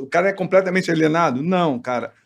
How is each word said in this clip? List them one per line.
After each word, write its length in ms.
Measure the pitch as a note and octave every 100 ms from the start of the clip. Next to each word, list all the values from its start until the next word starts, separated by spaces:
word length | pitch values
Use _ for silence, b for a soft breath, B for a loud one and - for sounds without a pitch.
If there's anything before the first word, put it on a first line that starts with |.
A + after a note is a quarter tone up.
o 20 | C3+
cara 200 | E3 F#3+
é 60 |
completamente 580 | F#3+ F3+ F#3+ F#3+ F#3 F3+
alienado. 500 | D#3+ D#3 E3 E3 B2+
Não, 380 | D#3+ F3+ E3+ A#2+
cara, 320 | B2+ B2 A2+ -